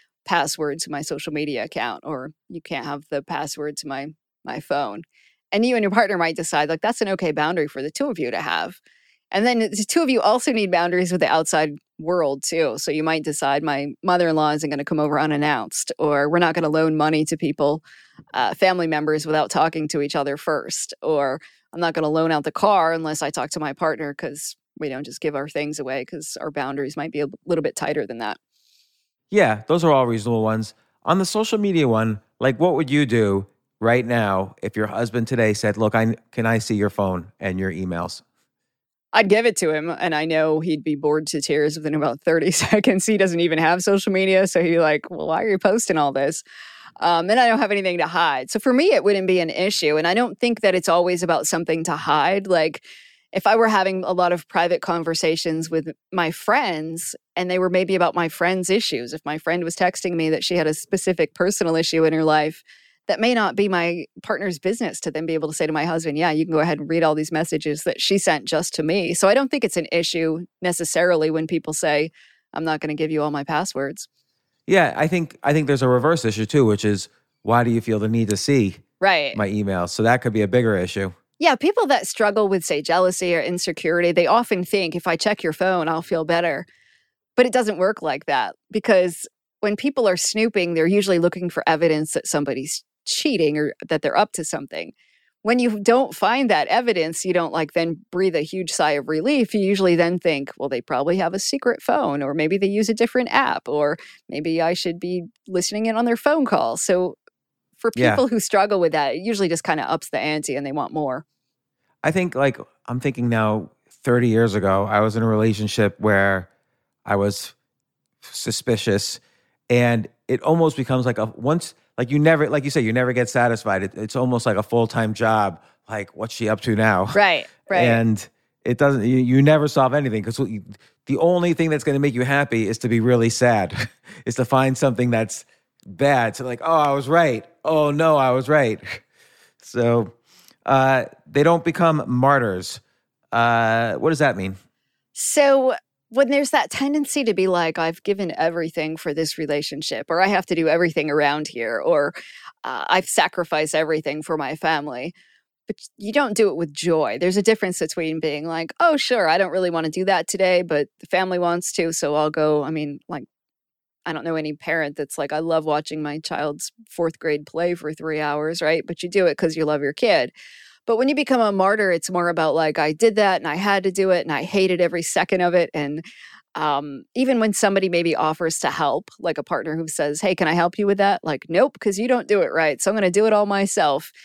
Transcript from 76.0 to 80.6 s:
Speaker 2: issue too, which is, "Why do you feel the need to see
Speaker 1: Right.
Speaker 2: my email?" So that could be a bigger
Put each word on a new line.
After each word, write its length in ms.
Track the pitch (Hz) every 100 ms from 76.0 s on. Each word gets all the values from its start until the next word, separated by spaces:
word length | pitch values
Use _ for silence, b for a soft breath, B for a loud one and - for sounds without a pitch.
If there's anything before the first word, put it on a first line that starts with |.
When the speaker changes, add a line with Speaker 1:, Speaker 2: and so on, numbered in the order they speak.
| 143 170 110
Speaker 2:
issue 200 | 104 110
too, 200 | 147 117
which 200 | 104 107
is, 240 | 101 - _ _ _
"Why 200 | - 120 120
do 60 |
you 100 | 113
feel 180 | 113 110
the 80 | 110
need 200 | 113 107
to 80 | 101
see 400 | - 139 98 - _ -
Speaker 1:
Right. 340 | 196 170 143 107
Speaker 2:
my 120 | 101
email?" 400 | 107 98 95 87
So 140 | -
that 180 | 110 123
could 120 | 123
be 80 | 107
a 60 | 101
bigger 300 | 123